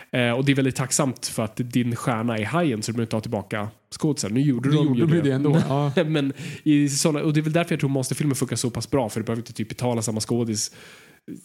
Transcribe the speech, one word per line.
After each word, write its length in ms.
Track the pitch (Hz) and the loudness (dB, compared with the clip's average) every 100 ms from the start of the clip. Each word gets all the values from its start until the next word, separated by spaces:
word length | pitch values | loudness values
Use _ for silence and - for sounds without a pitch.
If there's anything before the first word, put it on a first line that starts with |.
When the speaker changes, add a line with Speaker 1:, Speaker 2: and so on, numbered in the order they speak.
| - | -6
Speaker 1:
Eh, 200 | 127 120 | 0 0
och 140 | 120 139 | 2 2
det 60 | |
är 40 | 135 | 2
väldigt 200 | 135 127 | 2 0
tacksamt 500 | 131 - 139 117 - | -2 0 0 -2 -6
för 160 | - | -4
att 120 | 110 - | -4 -4
din 400 | 120 123 120 117 | -2 0 0 -2
stjärna 420 | - 113 117 113 | -2 0 0 -2
är 80 | 104 | -2
hajen, 380 | 156 170 107 | 0 0 0
så 80 | - | -4
du 20 | 117 | -4
behöver 80 | |
inte 80 | 113 | -2
ta 100 | 110 | -4
tillbaka 480 | 113 113 - 110 107 - _ | -4 -6 -4 -6 -6 -10 _
skådisen. 420 | - 156 139 98 | -4 -2 0 -2
Nu 80 | 113 | 2
gjorde 280 | 147 120 131 | 2 2 2
Speaker 2:
Nu 60 | 151 | 4
Speaker 1:
de 100 | 147 123 | 4 4
Speaker 2:
gjorde 0 | |
Speaker 1:
ju 60 | 156 | 4
Speaker 2:
de 80 | 165 | 4
Speaker 1:
det. 60 | 143 | 4
Speaker 2:
det 60 | 135 | 2
ändå, 260 | 147 156 - | 4 4 4
ja. 220 | 139 143 135 | 2 2 2
Speaker 1:
<laughs> 80 | 156 | 2
Men 280 | 156 139 - - - | 2 0 -4 -10 -4
i 260 | 156 147 143 | 2 4 4
såna, 320 | 135 170 147 | 2 2 2
och 100 | 151 | 2
det 60 | 151 | 2
är 20 | |
väl 120 | 156 | 2
därför 180 | 160 170 156 | 0 0 0
jag 40 | |
tror 100 | 143 | 0
monsterfilmer 460 | 139 131 135 151 135 | 0 -2 -2 0 0
funkar 200 | 123 113 | -2 -2
så 140 | 123 | -2
pass 220 | 120 113 | -4 -2
bra, 180 | 139 113 | 0 0
för 100 | - | -2
du 60 | 107 | -4
behöver 160 | 113 | -4
inte 120 | 113 | -6
typ 160 | 117 107 | -8 -8
betala 320 | - 123 117 | -4 -2 -2
samma 180 | 110 110 | -2 -4
skådis 560 | - 120 117 104 - - - - - - - - | -2 -2 0 -2 -6 -10 -20 -20 -20 -20 -18 -18